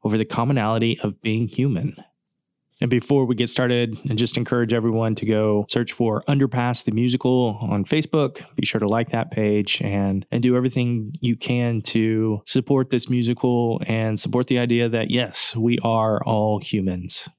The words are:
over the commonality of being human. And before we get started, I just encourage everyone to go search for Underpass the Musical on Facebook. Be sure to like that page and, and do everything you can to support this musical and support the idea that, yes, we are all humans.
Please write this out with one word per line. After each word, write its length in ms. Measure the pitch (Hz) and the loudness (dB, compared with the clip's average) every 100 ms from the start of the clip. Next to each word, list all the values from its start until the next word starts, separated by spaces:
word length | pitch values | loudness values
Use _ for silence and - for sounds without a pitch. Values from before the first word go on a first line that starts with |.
over 140 | 107 110 | 0 0
the 80 | 110 | 0
commonality 720 | - 120 139 107 113 117 113 | -2 0 0 0 0 0 0
of 200 | 104 95 | -4 -4
being 260 | 113 110 117 | -2 -2 -2
human. 500 | - 139 95 - - - _ _ _ _ _ _ _ | -2 -2 0 -4 -8 -20 _ _ _ _ _ _ _
And 80 | 120 | 0
before 360 | 120 - 143 127 | 0 2 0 2
we 100 | 120 | 0
get 120 | 120 | 0
started, 480 | - 127 123 120 107 - | 0 0 0 0 -4 -4
I 60 | 110 | 0
just 220 | 120 - | 0 0
encourage 360 | 120 123 117 | -2 0 2
everyone 400 | 117 113 113 113 107 | 2 0 0 0 -2
to 100 | 107 | 0
go 420 | 107 107 104 104 | 2 2 2 2
search 240 | - 117 | 0 -2
for 300 | - 117 107 - | 0 0 0 0
Underpass 560 | 139 135 127 123 117 | 2 2 0 0 0
the 80 | - | -2
Musical 680 | 107 123 127 127 127 123 107 | 0 0 2 2 2 2 -2
on 240 | 107 101 98 | -2 -2 0
Facebook. 580 | 156 156 160 139 - - - | 0 2 0 0 -4 -10 -4
Be 100 | - | -2
sure 140 | 113 | 0
to 80 | 104 | 0
like 240 | 113 113 | 0 0
that 180 | 117 110 | -2 -4
page 540 | - 107 104 104 - | -2 2 2 0 -2
and, 420 | 101 101 98 98 - | -2 0 0 -2 -2
and 100 | 123 | 0
do 160 | 123 123 | 2 2
everything 560 | 127 127 123 120 107 147 | 2 0 0 -2 -4 -4
you 140 | 123 117 | -2 -2
can 460 | - 123 120 113 | -2 0 0 -2
to 580 | - 113 110 110 110 104 - | 0 0 2 2 0 -2 0
support 420 | 131 - 139 131 | -2 2 2 2
this 180 | 127 - | 0 0
musical 760 | 123 117 120 127 120 120 113 - | 0 0 0 2 2 0 -2 -2
and 340 | 113 110 110 | -2 0 0
support 280 | - 123 123 | 0 0 0
the 100 | 123 | 0
idea 320 | 120 120 120 | 2 2 2
that, 220 | 113 110 | 0 0
yes, 440 | 120 117 - - 117 | -2 -2 -4 -4 0
we 220 | 113 117 | 0 0
are 400 | 117 113 110 107 | 0 2 2 0
all 360 | - 110 107 104 | 0 0 2 0
humans. 680 | - 107 95 90 90 - - | -2 -2 -2 -4 -4 -6 -6